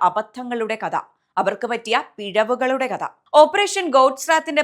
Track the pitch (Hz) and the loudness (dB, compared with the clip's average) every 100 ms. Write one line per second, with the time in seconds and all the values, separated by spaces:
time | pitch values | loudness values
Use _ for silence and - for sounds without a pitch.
0 | 180 214 220 254 247 240 220 220 170 170 | 0 0 -8 -10 -8 -6 -6 -6 -6 -6
1 | - _ _ - 190 202 233 233 226 247 | -8 _ _ -4 -4 -4 -4 -6 -2 -4
2 | - - 202 208 220 247 254 262 254 180 | -4 -12 -4 -2 0 0 -2 -2 -4 -6
3 | 147 _ _ 302 302 403 403 392 339 262 | -8 _ _ 6 6 4 0 -2 2 4
4 | 262 269 - 320 320 294 | 4 2 -2 -2 0 -4